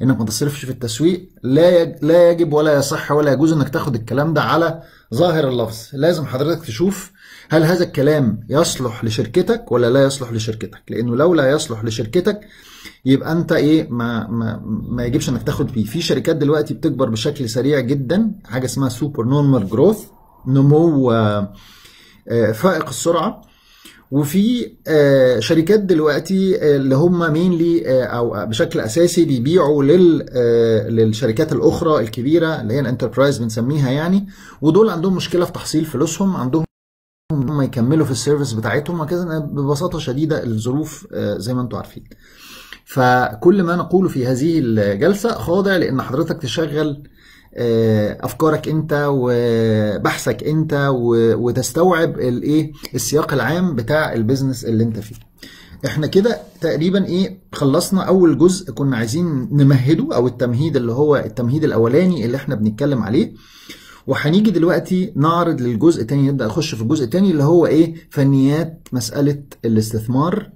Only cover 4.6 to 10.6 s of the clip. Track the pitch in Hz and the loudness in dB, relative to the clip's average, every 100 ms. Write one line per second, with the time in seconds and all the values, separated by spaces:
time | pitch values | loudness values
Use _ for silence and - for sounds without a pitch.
4.6 | 165 - - _ - 117 175 160 139 120 | 0 -4 -14 _ -10 0 0 2 0 -2
5.6 | 110 - - 139 151 180 123 127 147 165 | -4 -6 -12 -2 0 0 -2 -4 -2 -4
6.6 | - 107 185 196 - _ - - - 156 | -6 -2 -2 -2 -10 _ -20 -20 -2 2
7.6 | 160 180 170 - 139 151 123 107 - 135 | 2 2 0 0 2 2 0 -2 -2 0
8.6 | 170 - 123 107 120 110 110 180 185 233 | 0 -2 -6 -4 -6 -4 -2 0 0 -2
9.6 | - 123 120 135 139 139 120 117 110 107 | 0 0 2 4 2 0 -8 -6 -6 -8